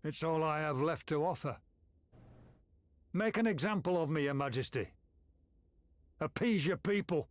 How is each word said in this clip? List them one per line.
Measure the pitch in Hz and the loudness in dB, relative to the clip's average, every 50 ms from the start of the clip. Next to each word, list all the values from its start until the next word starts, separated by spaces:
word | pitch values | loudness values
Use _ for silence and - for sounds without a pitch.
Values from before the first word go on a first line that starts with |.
It's | _ 151 147 - | _ -6 -6 -4
all | - 165 160 160 | -2 0 0 0
I | 156 160 151 151 | 0 0 0 0
have | 156 151 143 127 | 0 0 0 0
left | 139 160 165 - - - | 0 0 0 -2 -4 -2
to | 160 147 151 | 0 0 2
offer. | 175 170 127 - 151 117 - - _ _ _ _ _ _ _ _ _ - - - - - - - - - - _ _ _ _ _ _ _ _ _ _ | 0 -2 -2 -4 -8 -8 -8 -12 _ _ _ _ _ _ _ _ _ -20 -20 -20 -20 -20 -20 -20 -20 -20 -20 _ _ _ _ _ _ _ _ _ _
Make | _ 175 208 226 208 214 | _ -2 0 0 2 2
an | 226 | 2
example | 226 208 147 127 202 214 196 147 175 180 175 | 2 2 2 0 0 0 0 0 2 2 2
of | 165 143 | 2 2
me, | 156 156 143 | 0 0 0
Your | 143 139 | 0 0
Majesty. | 135 139 139 117 131 127 - - 127 104 - - - _ _ _ _ _ _ _ _ _ _ _ _ _ _ _ _ _ _ _ _ _ - _ _ | 0 0 0 -2 -2 -4 -4 -4 -4 -4 -4 -8 -20 _ _ _ _ _ _ _ _ _ _ _ _ _ _ _ _ _ _ _ _ _ -20 _ _
Appease | 160 151 - - - 247 226 196 139 | -6 -6 -2 0 2 2 4 4 2
your | 160 190 | 2 0
people. | - - 196 202 202 185 - 180 156 131 - | 0 0 0 0 0 0 0 0 -2 -2 -2